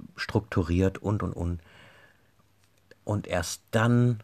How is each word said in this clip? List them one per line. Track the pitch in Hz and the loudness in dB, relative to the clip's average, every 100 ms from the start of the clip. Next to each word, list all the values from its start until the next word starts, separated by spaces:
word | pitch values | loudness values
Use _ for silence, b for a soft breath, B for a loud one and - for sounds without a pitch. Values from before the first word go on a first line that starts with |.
| - - | -16 -12
strukturiert | - 113 - - 82 85 95 - | -2 -2 0 -2 2 2 2 0
und, | - 104 | -2 -2
und, | 92 | -2
und. | - 85 87 b b b b b b b b _ _ _ _ _ _ | -4 -4 -6 b b b b b b b b _ _ _ _ _ _
Und | - 104 104 | -4 -4 -2
erst | 90 87 - _ | -4 -4 -8 _
dann | 113 117 120 123 113 | 2 4 4 4 0